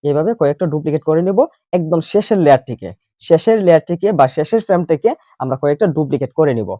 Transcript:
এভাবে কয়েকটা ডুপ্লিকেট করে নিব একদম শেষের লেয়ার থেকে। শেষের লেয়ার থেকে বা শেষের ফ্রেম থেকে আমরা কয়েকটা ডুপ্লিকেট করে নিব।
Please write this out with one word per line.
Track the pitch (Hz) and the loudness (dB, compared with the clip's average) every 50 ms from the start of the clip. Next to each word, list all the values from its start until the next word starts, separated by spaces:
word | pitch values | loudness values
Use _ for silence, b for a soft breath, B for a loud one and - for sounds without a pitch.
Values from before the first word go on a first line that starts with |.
এভাবে | - 147 143 147 160 214 233 | -2 -2 -2 0 0 -2 -2
কয়েকটা | 233 156 143 143 _ 185 | 0 0 -2 0 _ -4
ডুপ্লিকেট | 165 143 151 143 151 147 156 | -4 -4 -4 -4 -4 -4 -4
করে | _ - 156 165 | _ 0 0 0
নিব | 175 185 196 196 285 - b b _ _ | 0 0 0 0 0 0 b b _ _
একদম | - 185 165 156 175 165 | -4 -2 -2 0 -2 -2
শেষের | 160 - - 208 208 - 226 196 | -2 -2 -2 -2 0 0 0 2
লেয়ার | 165 147 139 127 - - | 4 4 4 4 2 -6
থেকে। | 120 - - 90 95 _ _ _ _ _ | -12 -12 -12 -16 -16 _ _ _ _ _
শেষের | - - 170 160 - 226 226 220 196 | 0 0 0 2 4 2 0 2 4
লেয়ার | 175 165 160 - | 4 4 4 2
থেকে | - 175 170 196 202 | -2 -6 -2 -2 -2
বা | 180 151 139 131 | 2 2 2 2
শেষের | - - 156 - - 226 | 2 -4 -4 -2 -2 -4
ফ্রেম | 214 - 190 170 170 | 0 0 0 0 0
থেকে | - 165 147 - 220 311 b b b b b | -2 -4 0 0 -2 -2 b b b b b
আমরা | 131 131 135 | -6 -6 -6
কয়েকটা | 135 - 147 147 147 208 | -2 0 -2 0 0 0
ডুপ্লিকেট | 180 143 147 156 139 147 131 135 120 | -2 0 -2 -2 -2 -2 -4 -4 -6
করে | _ - 160 147 127 | _ 0 0 0 0
নিব। | 117 107 95 98 - | -2 -4 -6 -8 -12